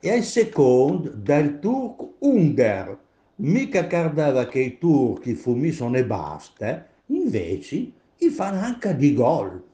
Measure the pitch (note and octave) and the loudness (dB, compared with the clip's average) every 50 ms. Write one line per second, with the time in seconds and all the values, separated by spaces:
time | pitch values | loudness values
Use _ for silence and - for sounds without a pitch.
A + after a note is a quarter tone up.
0 | - E3 A3 A#3+ G3+ - - A#3+ A3 - - - C#3+ B2+ B2+ B2+ C3 C#3+ F3+ F3+ | -2 0 0 0 -2 0 0 0 0 0 2 4 4 6 6 6 4 4 2 -2
1 | D3+ - - G#2+ G2+ G2 C#3+ D3 D3+ C#3+ D3 - - G3+ B3 C4+ C4 A3 - - | -4 -6 -10 -10 -2 2 2 2 2 2 -2 -2 -2 -2 -2 -2 -4 -8 -10 -12
2 | - - - _ - C#4+ C4+ A3 E3+ D3 A2+ A2+ B2 G#2+ G2+ F#2+ F#2 F#2 G2 - | -16 -16 -14 _ 0 2 4 4 4 4 4 4 2 2 2 -2 -6 -10 -14 -16
3 | _ _ _ _ _ _ _ _ G2+ C3+ F3+ B3 C4+ - - F#3+ E3 E3+ - E3+ | _ _ _ _ _ _ _ _ -2 0 0 0 0 0 0 -2 0 0 0 0
4 | E3+ D#3+ D3 D3 D3+ C#3+ C3 B2+ A#2+ A#2 - C3+ - B2 B2 - - E3+ D#3 D3 | 0 0 0 0 0 2 2 0 0 -2 -2 -2 -2 -2 -4 -2 2 4 4 4
5 | B2+ A#2 G2+ - - B2 A2+ - - B2+ A#2+ A#2+ C#3+ E3 D#3+ - B2 A#2 B2 B2+ | 4 2 -2 -4 -6 -6 -6 -4 -2 -2 -2 0 0 -2 -2 -2 -4 -2 0 0
6 | B2+ G#2+ A2 F#2+ D2+ D2 D2+ D2+ - - _ _ - G#2+ C#3 E3+ - _ _ _ | 0 0 -2 -6 -6 -8 -10 -14 -16 -20 _ _ -6 -6 -6 -6 -10 _ _ _
7 | _ _ C4+ F4+ F#4 C4 - G#2 F2 E2 F#2+ - - - - D#3+ - - - _ | _ _ -4 -2 -2 -2 -2 -4 -4 -4 -6 -8 -8 -8 -8 -6 -6 -8 -12 _
8 | _ _ _ _ E4+ E4 - - F#3+ G3 G3 F#3 G3+ A#3+ B3 - - G#3 F3 C3 | _ _ _ _ 0 0 0 0 -4 -4 -2 -4 -4 -4 -6 -4 -4 -4 -2 2
9 | C3+ D3 C#3+ A#2 A#2+ B2+ E3 D3 G#2 F#2+ F#2+ F2+ - _ | 2 2 4 4 2 2 2 0 -2 -6 -8 -14 -18 _